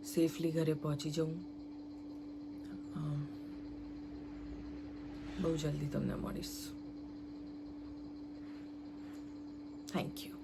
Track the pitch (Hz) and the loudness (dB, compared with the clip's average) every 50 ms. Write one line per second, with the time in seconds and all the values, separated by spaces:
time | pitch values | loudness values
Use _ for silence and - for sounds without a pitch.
0 | - - - - 165 160 151 - 165 165 156 165 160 156 156 147 - 151 147 143 | -6 4 8 8 8 8 8 6 4 6 6 8 8 8 6 6 6 4 4 4
1 | - 156 147 160 160 160 160 170 - - - - - - - - - - - - | 4 2 6 6 6 6 4 0 -2 -4 -6 -6 -8 -8 -8 -8 -8 -8 -8 -8
2 | - - - - - - - - - - - - - - - - - - - - | -8 -8 -6 -6 -6 -6 -8 -8 -8 -6 -8 -6 -6 -6 -6 -6 -6 -4 -2 0
3 | - 151 147 147 - - - - - - - - - - - - - - - - | 2 2 2 2 0 -2 -4 -6 -6 -6 -6 -6 -6 -6 -6 -6 -6 -6 -6 -6
4 | - - - - - - - - - - - - - - - - - - - - | -6 -6 -6 -6 -6 -6 -6 -6 -6 -6 -6 -6 -6 -6 -6 -6 -6 -6 -6 -6
5 | - - - - - - - - 170 165 165 156 151 147 147 - 147 143 - - | -6 -6 -6 -6 -6 -4 0 4 6 6 6 6 4 4 4 4 2 4 4 4
6 | - - - - - - - - - - - - - - - - - - - - | 4 4 4 2 0 0 0 0 -2 -2 -4 -4 -4 -6 -6 -6 -6 -6 -6 -6
7 | - - - - - - - - - - - - - - - - - - - - | -8 -6 -6 -8 -8 -8 -6 -6 -6 -6 -6 -6 -6 -6 -6 -6 -6 -6 -6 -6
8 | - - - - - - - - - - - - - - - - - - - - | -6 -6 -6 -6 -6 -6 -6 -8 -8 -8 -6 -8 -8 -8 -8 -8 -8 -8 -8 -8
9 | - - - - - - - - - - - - - - - - - - - - | -8 -8 -8 -6 -6 -6 -6 -6 -6 -6 -6 -6 -6 -6 -8 -6 -6 0 0 2
10 | - - - - - - - - | 0 2 -2 -4 -6 -6 -8 -10